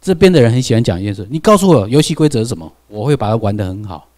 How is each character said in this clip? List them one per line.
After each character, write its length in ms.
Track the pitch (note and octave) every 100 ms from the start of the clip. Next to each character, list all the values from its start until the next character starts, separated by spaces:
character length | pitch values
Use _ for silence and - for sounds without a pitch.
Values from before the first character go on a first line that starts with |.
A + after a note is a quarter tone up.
这 80 | -
边 200 | F3+ G3
的 100 | F3
人 80 | A#2
很 100 | A#2+
喜 140 | B2+
欢 80 | A2+
讲 180 | A#2+ F2
一 40 |
件 100 | G2+
事 100 | G2+ G2
：“你 80 | D#3
告 180 | F#3 G#3
诉 120 | F#3+
我 200 | D3+ G2+
游 120 | C3
戏 120 | D#3
规 160 | D3+ D#3
则 120 | C3
是 60 | A2+
什 120 | G2+
么， 100 | D#2+ _ _
我 180 | G#2 A#2+
会 100 | C#3+
把 120 | G#2
它 80 | A2
玩 200 | G#2+ G#2
得 80 |
很 200 | F#2+ F#2+
好。” 200 | G#2 E2 _